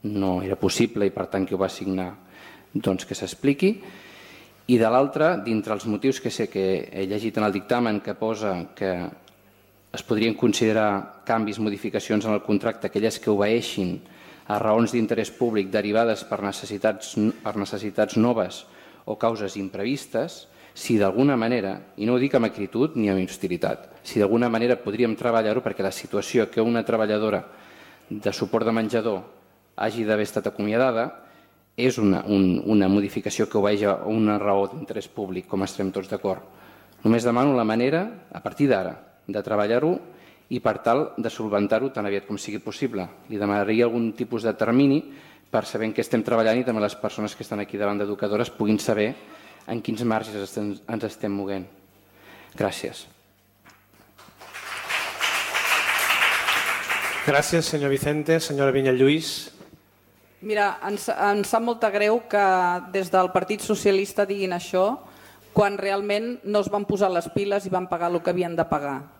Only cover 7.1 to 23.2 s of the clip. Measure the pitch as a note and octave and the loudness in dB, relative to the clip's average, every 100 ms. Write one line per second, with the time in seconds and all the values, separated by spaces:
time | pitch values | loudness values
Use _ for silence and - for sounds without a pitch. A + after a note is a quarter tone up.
7.1 | G#2 A2 G#2+ G#2+ G2 - B2 A#2 G#2 - | -4 -4 0 0 0 0 0 2 0 -4
8.1 | G2 A2 G#2+ G#2+ F2+ E2 - F#2+ F2+ F2 | -4 -4 -2 -2 -4 -6 -6 -4 -2 -6
9.1 | E2+ - _ _ _ _ _ _ - - | -12 -20 _ _ _ _ _ _ -14 -2
10.1 | G#2+ A2+ A2 A#2+ G2+ A2 A2 G#2+ G2 - | 0 0 2 0 2 2 4 2 0 -4
11.1 | - - A2+ G#2+ G2+ G#2+ G2 G#2+ G2+ - | -18 -2 -2 0 -2 -4 -2 -4 -6 -2
12.1 | G#2+ A2 G#2 - G#2 A#2 - G2+ G#2 A2 | -2 0 -2 2 0 0 -4 -4 0 0
13.1 | - - G#2 G2+ A#2 - - F#2 F2 - | 0 0 2 4 2 0 -4 -4 -4 -12
14.1 | - - - - G#2 G#2+ G#2+ A#2 A#2+ A2 | -20 -20 -20 -4 -2 2 4 4 2 0
15.1 | A2 G#2+ - A#2+ G#2+ F#2+ G#2+ G#2 G#2+ A#2 | 0 -2 -2 0 2 0 0 2 2 2
16.1 | G#2+ - G2+ G2+ G2 - G#2 A2 G2+ - | 0 -4 -4 -4 -6 -8 0 0 0 -6
17.1 | - G#2+ - A2 G#2 G2 G#2 G#2+ G2 G#2+ | 0 0 0 -6 -4 -4 -6 -6 0 0
18.1 | A#2 A#2 A2+ F2+ - - - - - - | 4 2 2 -2 -6 -18 -20 -20 -20 -10
19.1 | G#2+ A2+ A2 G2+ G2+ F#2+ F#2+ G#2+ C#3 - | -2 -2 -2 -6 -6 -8 -4 -4 -4 -4
20.1 | A2+ D#3+ - - - - - - A2+ G2 | -4 -4 -10 -20 -20 -20 -14 0 4 4
21.1 | G2 C#3+ C3 A2+ B2 G2 F#2+ - - G#2+ | 4 4 4 2 0 -2 -6 -12 -6 0
22.1 | B2 C3+ C3+ A2+ - G2 A2 D3+ C#3 G#2 | 2 2 2 0 -2 -6 0 0 2 2
23.1 | F#2+ | 2